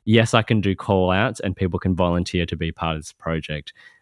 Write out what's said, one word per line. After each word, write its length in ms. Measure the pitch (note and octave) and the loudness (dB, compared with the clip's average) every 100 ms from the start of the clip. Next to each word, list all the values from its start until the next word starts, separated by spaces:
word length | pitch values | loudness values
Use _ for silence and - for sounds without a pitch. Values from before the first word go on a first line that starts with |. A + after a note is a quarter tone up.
yes, 300 | A2 A2+ A2+ | 2 4 4
I 80 | A#2 | 2
can 180 | - A2+ | 2 2
do 140 | G2 F#2 | 0 -2
call 340 | - G2 F#2 | 2 2 4
outs 300 | F#2 A#2+ - | 2 0 -2
and 160 | G2 F#2 | -4 -2
people 220 | F#2 F2+ | -2 -2
can 180 | F#2+ F2+ | -2 2
volunteer 480 | F2 F2 E2+ F2+ | 2 0 0 -2
to 120 | E2+ E2 | -2 -4
be 140 | E2 | -6
part 260 | - E2 D#2 | -4 -4 -6
of 60 | |
this 100 | - | -8
project, 580 | - E2 D#2+ - D2+ - - - _ | -10 -6 -6 -4 -8 -10 -20 -20 _